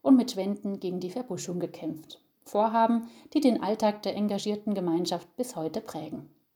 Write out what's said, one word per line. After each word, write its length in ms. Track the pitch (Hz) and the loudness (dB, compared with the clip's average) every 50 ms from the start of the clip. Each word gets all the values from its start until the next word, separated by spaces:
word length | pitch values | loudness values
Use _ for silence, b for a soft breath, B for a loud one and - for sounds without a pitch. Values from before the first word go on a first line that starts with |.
und 140 | - - 269 | 6 8 8
mit 220 | 247 226 - - 196 | 8 8 4 0 -2
Wänden 420 | 190 196 202 202 - 202 196 190 | -2 -2 -4 -4 -4 -4 -4 -4
gegen 220 | - 185 180 180 | -4 -4 -4 -4
die 80 | 185 180 | -6 -6
Verbuschung 500 | - - - - 190 175 - 196 180 180 | -6 -8 -8 -6 -6 -6 -6 -6 -4 -4
gekämpft. 640 | 180 170 - - - 160 160 - - - - - _ _ _ _ _ | -4 -6 -6 -8 -8 -8 -8 -8 -12 -18 -20 -20 _ _ _ _ _
Vorhaben, 640 | - - 202 214 226 220 233 226 226 233 233 226 B B B B B - | -4 0 2 2 2 4 4 4 4 4 2 0 B B B B B 0
die 80 | 302 | 4
den 200 | 285 269 226 - | 4 4 4 4
Alltag 400 | - 185 214 220 - 214 208 208 - | 2 -2 0 2 2 2 2 0 -2
der 120 | 202 - | -6 -2
engagierten 580 | - 208 208 202 196 196 214 208 208 208 - 208 | -2 0 0 -2 -2 -2 -4 -4 -4 -4 -4 -2
Gemeinschaft 600 | 196 180 170 165 170 180 175 185 175 - - _ | -2 0 0 0 0 0 0 -2 -4 -6 -8 _
bis 220 | - 254 247 - 170 | -6 -6 -6 -6 -6
heute 240 | 160 160 160 220 | -6 -6 -6 -6
prägen. 480 | 220 - - 165 156 156 160 151 147 - _ _ _ _ _ | -8 -8 -10 -10 -10 -10 -10 -12 -14 -16 _ _ _ _ _